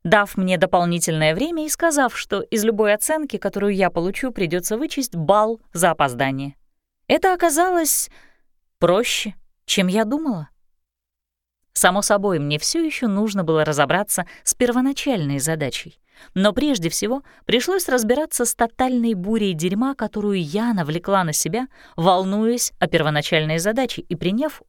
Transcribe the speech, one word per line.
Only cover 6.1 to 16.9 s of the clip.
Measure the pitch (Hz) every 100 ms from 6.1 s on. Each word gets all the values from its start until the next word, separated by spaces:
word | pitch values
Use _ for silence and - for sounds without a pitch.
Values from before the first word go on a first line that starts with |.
| 123 135 135 143 - _ _ _ _ -
Это | 302 381
оказалось | 359 339 294 359 349 302 - - - - _ _ _ _ _
проще, | 165 190 240 - 214 - - _
чем | - - 185
я | 208
думала. | 220 294 311 180 143 _ _ _ _ _ _ _ _ _ _ _ _
Само | - 190 190
собой, | 202 202 202 165
мне | 143 151
всё | - 330
ещё | 320 - 233
нужно | 196 220 196
было | 160 160
разобраться | 151 147 143 175 208 - 175 -
с | -
первоначальной | - 247 240 269 277 285 220 143 139
задачей. | 147 160 135 - 156 - _ _ -
Но | 185 202
прежде | 202 302 226
всего | 165